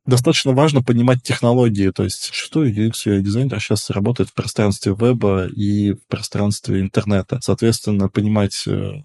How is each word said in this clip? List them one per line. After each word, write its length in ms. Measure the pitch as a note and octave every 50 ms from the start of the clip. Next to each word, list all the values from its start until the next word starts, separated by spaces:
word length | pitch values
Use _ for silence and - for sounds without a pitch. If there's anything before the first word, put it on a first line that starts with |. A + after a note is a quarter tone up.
| _
Достаточно 460 | - B2+ B2 B2 E3 - - - C#3
важно 320 | B2+ C3+ D3 D#3 D3 C3+ B2+
понимать 400 | - A#2+ A#2 A#2+ B2+ B2+ B2+ -
технологии, 640 | - B2 - - A#2+ A#2+ B2+ B2 A#2 G#2 G2+ G2 F#2+
то 140 | - - G2
есть 200 | G2 - - -
зачастую 480 | - - - - - - D#3+ D#3 B2+ G#2
U 140 | G#2 G#2+ A2
X, 180 | A2 - - A2+
U 60 | G2+
I 80 | G2
дизайнер 380 | G2 G2+ G2+ A#2+ C3+ C3+ A2 G#2+
щас 300 | - - G#2+ G2+ - -
работает 400 | - G2+ G2+ A#2+ A#2+ - F#2+ -
в 40 | -
пространстве 600 | - - - - - G#2+ G2+ G2 - - G#2 F#2+
веба 540 | G#2 A#2 B2 B2+ A2+ G#2+ G2+ G2 F#2+ F#2 F2+
и 460 | - G#2+ G2+ G2+ G2+ G#2 G2+ G2+ G2
в 140 | - _ _
пространстве 760 | - G2+ G#2+ - - G#2 G#2 G2+ G2+ - - - G2 F#2+
интернета. 580 | F#2+ G2 - - G2+ G#2 G2+ F#2+ F#2 - - B2
Соответственно, 680 | - - - - A#2 A2+ A2+ - - G#2+ G#2 G2+ G2 F#2+
понимать, 540 | - - G#2 G#2+ G#2+ G#2+ G2+ G2 - - - G2+
э, 240 | G2 G2 G2 G2 F#2+ G2